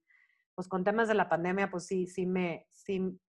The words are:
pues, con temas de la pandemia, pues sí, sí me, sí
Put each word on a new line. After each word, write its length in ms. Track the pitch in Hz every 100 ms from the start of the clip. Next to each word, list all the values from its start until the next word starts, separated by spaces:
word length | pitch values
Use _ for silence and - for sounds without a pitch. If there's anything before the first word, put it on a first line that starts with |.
| _ _ _ _ _ -
pues, 120 | 185
con 160 | 185
temas 240 | 185 214 220
de 60 | 214
la 140 | 180
pandemia, 400 | 165 180 190 196
pues 140 | 185 -
sí, 200 | 190 180
sí 180 | 190 180
me, 420 | 185 180 156 -
sí 480 | _ - 190 185 185